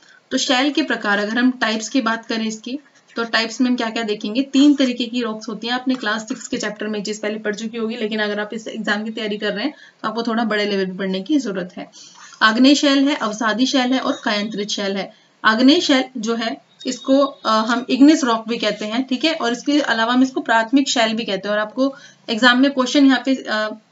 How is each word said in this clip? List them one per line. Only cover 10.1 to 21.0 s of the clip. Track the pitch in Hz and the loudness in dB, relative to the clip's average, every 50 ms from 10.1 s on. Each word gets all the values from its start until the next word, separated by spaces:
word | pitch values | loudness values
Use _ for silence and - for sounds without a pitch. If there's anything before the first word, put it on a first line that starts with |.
| 214 233 233 | -4 -4 -2
थोड़ा | 240 226 226 240 | -2 -2 -2 0
बड़े | 214 208 208 208 | 0 0 0 0
लेवल | 208 208 196 190 | 0 0 -2 -2
पे | 185 185 185 | -2 -4 -4
पढ़ने | 196 190 190 190 | -4 -4 -4 -4
की | 190 - 302 294 | -2 0 0 0
जरूरत | 226 240 190 190 180 180 - - | 0 -2 -4 -6 -6 -8 -10 -14
है। | - - - - - - - - - - - - | -16 -16 -18 -20 -20 -20 -20 -20 -20 -20 -4 0
आग्नेय | 214 220 220 233 254 269 294 | 2 2 4 6 6 6 6
shell | 277 - 285 277 277 269 277 | 6 4 4 4 4 4 2
है, | 302 | 0
अवसादी | - - 214 208 208 254 220 214 214 262 | 0 -2 -6 -4 -2 -2 -2 0 0 0
shell | 262 - 277 247 247 262 | 0 2 0 0 0 0
है | 254 | -2
और | - - 285 - - | -2 -2 -4 -4 -4
कायांतरित | 247 214 208 208 220 214 190 208 208 | -4 -2 -2 -2 -4 -4 -6 -6 -6
shell | - - 202 196 196 196 | -4 -4 -4 -4 -4 -4
है। | 180 - - _ _ _ _ _ - | -6 -6 -10 _ _ _ _ _ 0
आग्नेय | 214 220 226 254 262 302 359 | 2 4 6 6 6 6 6
shell | 349 - 285 262 254 - - 240 | 4 4 2 2 2 -2 -6 -6
जो | 202 220 233 | -4 -4 -4
है | 226 262 233 269 - - _ _ _ - | -2 -4 -4 -6 -8 -12 _ _ _ -10
इसको, | - 247 - - - 269 277 | -8 -8 -6 0 2 4 4
अ, | 285 277 - - - 220 | 4 2 0 -4 -2 0
हम | 220 214 233 233 240 240 247 - | 2 2 2 2 0 -2 0 0
igneous | 254 226 269 294 320 302 - | 4 6 8 8 8 6 4
rock | 240 226 226 - 220 | 0 0 0 -2 -4
भी | 240 - | -4 -2
कहते | 226 214 202 - 220 | -2 -2 -2 -2 -4
हैं, | 214 214 247 262 - | -4 -4 -4 -4 -2
ठीक | 254 240 - | -2 -2 0
है, | 320 311 | 0 0
और | - 240 233 240 | 0 -2 -2 -2
इसके | 240 - - 285 294 | -2 -2 0 2 2
अलावा | 269 - 233 226 226 233 247 | 2 0 0 0 0 2 4
हम | 254 262 | 4 2
इसको | 262 - - | 2 2 -2
प्राथमिक | - - 226 226 226 226 - 277 269 - | -2 2 2 2 2 2 2 2 2 2
shell | - 247 | 2 0